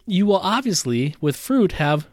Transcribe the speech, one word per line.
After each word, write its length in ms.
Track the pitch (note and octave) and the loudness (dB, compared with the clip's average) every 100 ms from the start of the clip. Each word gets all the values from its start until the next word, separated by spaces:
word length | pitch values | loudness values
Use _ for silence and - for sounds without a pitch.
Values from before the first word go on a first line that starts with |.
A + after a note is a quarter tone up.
| - | -4
you 200 | F#3 G#3 | 0 2
will 100 | G3 | 2
obviously, 800 | F#3 A#3 C4 F3+ B2+ A#2 C#3 - | 2 -2 0 -2 -2 -2 -2 -2
with 160 | D3+ C#3 | -4 -4
fruit, 360 | - C4 F#3+ | 0 2 2
have, 340 | - D3 D3+ - | 0 0 0 -4